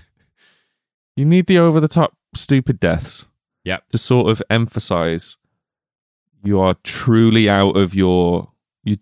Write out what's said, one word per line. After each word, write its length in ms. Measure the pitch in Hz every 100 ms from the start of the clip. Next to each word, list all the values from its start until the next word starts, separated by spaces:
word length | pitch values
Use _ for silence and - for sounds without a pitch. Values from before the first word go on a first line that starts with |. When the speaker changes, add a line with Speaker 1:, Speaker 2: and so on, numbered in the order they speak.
| _ _ _ _ _ _ _ _ _ _ _ -
Speaker 1:
you 100 | 147
need 220 | 180 175
the 120 | 180
over-the-top 560 | 170 156 151 170 156 _ _ -
stupid 440 | - 139 - -
deaths 480 | 87 82 - - - _ _ _ 90
Speaker 2:
Yep. 240 | 92 -
Speaker 1:
to 80 | 113
sort 340 | - 123 104
of 100 | 110 -
emphasize 880 | 113 113 117 - 87 82 82 - - _ _ _ _ _ _ _ _ _ _
you 160 | 101 98
are 160 | 95 90
truly 680 | - - - 113 113 110 104
out 260 | 98 98 98
of 180 | 92
your, 580 | 98 92 90 87 87 - _ _ _
you, 140 | - 101